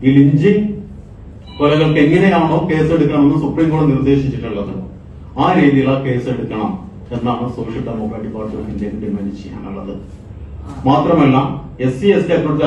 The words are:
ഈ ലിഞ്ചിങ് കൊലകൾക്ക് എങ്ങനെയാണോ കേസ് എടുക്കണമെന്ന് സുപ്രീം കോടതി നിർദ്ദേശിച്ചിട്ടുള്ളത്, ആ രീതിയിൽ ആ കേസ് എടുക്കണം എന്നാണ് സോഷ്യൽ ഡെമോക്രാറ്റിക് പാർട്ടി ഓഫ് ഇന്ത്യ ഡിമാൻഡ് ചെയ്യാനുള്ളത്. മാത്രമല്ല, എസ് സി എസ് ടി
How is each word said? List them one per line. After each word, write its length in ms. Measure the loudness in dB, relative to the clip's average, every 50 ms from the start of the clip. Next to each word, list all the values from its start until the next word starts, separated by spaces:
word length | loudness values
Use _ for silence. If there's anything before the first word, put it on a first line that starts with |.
| 2
ഈ 60 | 4 6 6
ലിഞ്ചിങ് 480 | 6 6 6 4 4 4 4 4 2 -2 -4 -6 -10 -14 -16 -16 -18 -18 -18 -20 -18 -18 -20 -20 -20 -12 -4 2
കൊലകൾക്ക് 420 | 2 4 4 4 4 4 4 4 4
എങ്ങനെയാണോ 540 | 4 6 4 4 4 4 4 2 2 2 0 0 0
കേസ് 200 | 0 2 2 2 2
എടുക്കണമെന്ന് 420 | 2 2 2 4 4 4 4 4 2
സുപ്രീം 260 | 0 -2 0 0 0 2
കോടതി 180 | 2 2 2 2 2
നിർദ്ദേശിച്ചിട്ടുള്ളത്, 800 | 2 2 2 2 2 2 -2 -4 -4 -6 -6 -6 -6 -6 -6 -8 -10 -10 -12 -14 -16 -18 -18 -18 -18 -18 -10 -4 -2
ആ 40 | 0 2 4 4
രീതിയിൽ 300 | 4 4 4 4 2 2 0
ആ 20 | 0 0
കേസ് 240 | -2 -2 -2 -2 -4 -4
എടുക്കണം 360 | -4 -6 -6 -6 -4 -4 -4 -6 -6 -10 -12 -16 -16 -12 -10 -8
എന്നാണ് 280 | -4 -2 -2 -2 -2 -4 -6 -6
സോഷ്യൽ 260 | -6 -8 -6 -6 -6 -6
ഡെമോക്രാറ്റിക് 480 | -6 -6 -6 -6 -6 -6 -8 -8 -8 -8
പാർട്ടി 200 | -8 -8 -8 -8 -8
ഓഫ് 100 | -8 -8
ഇന്ത്യ 160 | -6 -6 -6 -6 -6 -6
ഡിമാൻഡ് 300 | -6 -6 -6 -4 -6 -6 -8 -10
ചെയ്യാനുള്ളത്. 520 | -12 -12 -12 -12 -12 -10 -10 -10 -10 -10 -12 -12 -12 -14 -16 -18 -16 -16 -16 -16 -14 -14 -14 -14 -14 -14 -10 -4 0 2
മാത്രമല്ല, 480 | 2 2 4 4 4 4 4 4 4 4 2 -2 -4 -8 -10 -12 -8 -4 -2
എസ് 120 | -2 -2 0
സി 80 | 0 2 2
എസ് 120 | 2 2 0
ടി 360 | 0 0 0 0 0 0 2